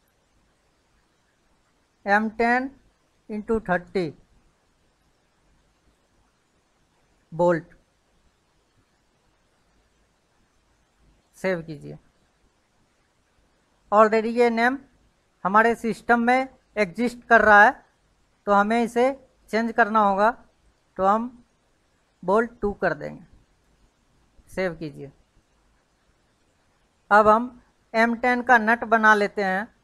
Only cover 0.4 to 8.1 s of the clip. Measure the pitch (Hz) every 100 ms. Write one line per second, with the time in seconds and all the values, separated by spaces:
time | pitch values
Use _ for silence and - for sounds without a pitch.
0.4 | _ _ _ _ _ _ _ _ _ _
1.4 | _ _ _ _ _ _ 202 208 220 220
2.4 | 233 247 269 - _ _ _ _ - 214
3.4 | 208 226 208 180 180 196 165 - _ _
4.4 | _ _ _ _ _ _ _ _ _ _
5.4 | _ _ _ _ _ _ _ _ _ _
6.4 | _ _ _ _ _ _ _ _ _ 160
7.4 | 175 165 170 _ _ _ _